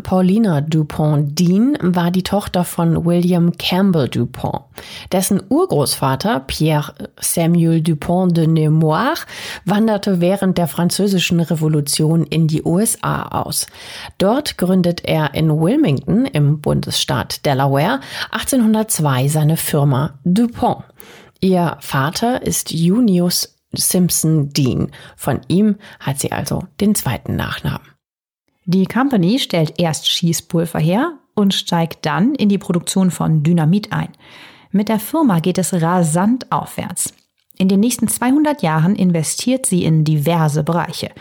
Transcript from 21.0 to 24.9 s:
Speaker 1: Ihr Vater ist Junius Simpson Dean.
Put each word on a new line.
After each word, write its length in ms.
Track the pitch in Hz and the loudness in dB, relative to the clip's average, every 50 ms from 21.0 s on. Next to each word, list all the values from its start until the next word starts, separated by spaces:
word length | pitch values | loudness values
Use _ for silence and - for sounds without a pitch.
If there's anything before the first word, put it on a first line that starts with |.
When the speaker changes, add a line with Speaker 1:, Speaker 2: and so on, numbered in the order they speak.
| - - - - - - _ - | -20 -20 -20 -20 -20 -20 _ -2
Speaker 1:
Ihr 340 | - 190 185 175 175 151 - - | 0 2 2 2 2 0 -2 -6
Vater 600 | - - - 139 131 156 - - 233 240 254 - - | -10 -6 -4 -2 -2 -2 -2 -2 -2 -2 -2 -2 -2
ist 280 | - 165 - - - | -4 -4 -4 -4 -4
Junius 840 | 165 165 165 175 190 240 254 214 180 175 175 180 - - - - _ _ _ _ - | -2 0 2 2 4 4 4 4 4 2 2 0 0 -2 -6 -8 _ _ _ _ -8
Simpson 800 | - - - - 185 180 165 - - - 160 160 156 143 143 | -4 -2 0 2 2 2 2 0 0 0 2 2 2 0 0
Dean. 400 | 143 165 139 123 87 - - - | -2 0 0 0 0 -2 -4 -6